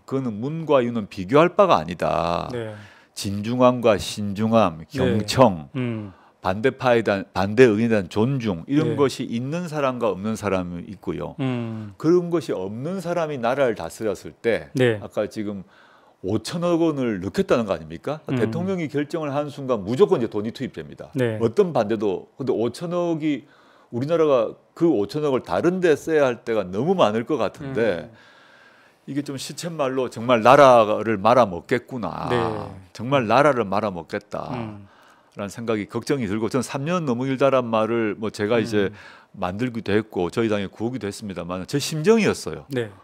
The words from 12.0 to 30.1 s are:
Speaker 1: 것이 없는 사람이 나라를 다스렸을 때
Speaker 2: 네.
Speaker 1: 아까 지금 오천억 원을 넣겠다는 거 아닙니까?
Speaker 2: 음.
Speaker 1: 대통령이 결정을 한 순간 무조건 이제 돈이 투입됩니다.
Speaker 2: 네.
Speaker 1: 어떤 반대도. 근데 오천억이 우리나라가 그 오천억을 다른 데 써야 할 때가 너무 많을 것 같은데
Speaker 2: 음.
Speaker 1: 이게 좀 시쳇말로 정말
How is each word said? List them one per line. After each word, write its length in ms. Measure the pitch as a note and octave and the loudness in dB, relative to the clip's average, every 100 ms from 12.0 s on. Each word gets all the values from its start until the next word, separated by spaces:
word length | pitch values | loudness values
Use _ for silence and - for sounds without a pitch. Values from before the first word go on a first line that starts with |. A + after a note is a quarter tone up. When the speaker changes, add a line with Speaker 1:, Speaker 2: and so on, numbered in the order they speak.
| D#3 F3 F3 | 2 2 2
Speaker 1:
것이 200 | E3+ C#3 | -4 -4
없는 480 | G#2 F#2+ A2 D3 F#3+ | -6 -6 -6 -8 -8
사람이 380 | E3+ F3 D#3+ C#3+ | -6 -4 -4 -2
나라를 380 | A#2 C3+ C3 G#2 | -2 2 0 0
다스렸을 560 | E2 - A2 F2+ F2 | -6 -6 -4 -4 -8
때 380 | D2+ A#2 F#2+ D#2 | -6 -2 -2 -2
Speaker 2:
네. 260 | - B2 G#2+ | 2 2 2
Speaker 1:
아까 240 | G2+ - G#2 | -4 -4 -4
지금 360 | A2+ G2+ G2+ F2+ _ _ _ _ _ | -4 -8 -8 -12 _ _ _ _ _
오천억 580 | F#2 A2 - F3 F3 E3+ | -4 -4 -2 -4 0 2
원을 380 | E3 C#3+ B2 G2+ | 2 0 -2 -2
넣겠다는 440 | F#2+ - F#3 D3+ G#2+ | -2 -2 2 2 2
거 80 | |
아닙니까? 480 | E2+ D#2+ E2 - D3+ - | -2 -6 -10 -8 -8 -4
Speaker 2:
음. 80 | B2+ | -2
Speaker 1:
대통령이 500 | G#2+ A2+ F#3 F#3 D#3 | 0 -2 -4 -4 -4
결정을 480 | C#3 D3 E3 D3 C#3 | -4 -4 -4 -4 -4
한 140 | D3 | -4
순간 340 | C#3 C3 A#2 | -6 -2 -2
무조건 360 | F#2 B2+ G3 F3 | 0 4 4 4
이제 80 | A2+ | 0
돈이 220 | G#2 A2 | -4 -6
투입됩니다. 580 | - A#2+ - D2 C#2+ D2 | -6 -8 -10 -14 -16 -8
Speaker 2:
네. 240 | C#3+ A#2+ A2 | -2 -2 0
Speaker 1:
어떤 320 | A2+ A2 F#3 | 0 2 2
반대도. 560 | C#3 G#2 A2+ G#2 F2+ - - | 2 0 0 0 -2 -6 -8
근데 140 | B2+ | -2
오천억이 960 | G2 A#2+ - E3+ F3 F3 D#3+ D3+ C#3 - _ _ _ _ | 0 -2 -4 -6 -4 -2 -2 -2 -4 -6 _ _ _ _
우리나라가 600 | A#2 C#3 E3+ D#3 B2+ G#2+ - _ | -6 0 2 4 4 2 -4 _
그 160 | - E3 | 0 2
오천억을 520 | A#2+ G2+ D3+ D3+ B2+ | 2 0 -2 0 0
다른 380 | - F2+ D#3+ F#3 | 0 0 0 2
데 160 | F3 C#3+ | 2 2
써야 300 | - D#3 C3+ | 2 2 2
할 180 | A#2 | 0
때가 200 | - A2 | -2 -2
너무 320 | F#2 F#2 D3 F#3+ | -2 -2 0 2
많을 300 | A2+ A2 B2 | 2 2 -2
것 120 | D3 | 0
같은데 720 | G2 - C#3 G#2+ A2+ F2 D#2+ | -2 -4 -8 -2 0 0 -6
Speaker 2:
음. 60 | A2 - - - - - _ _ _ - | -16 -20 -20 -20 -20 -20 _ _ _ -10
Speaker 1:
이게 160 | C#3 | -8
좀 160 | C#3+ C3+ | -6 -8
시쳇말로 720 | - D3+ E3+ D#3+ C3+ C3 | -10 -10 -8 -4 -2 -2
정말 320 | B2 | -4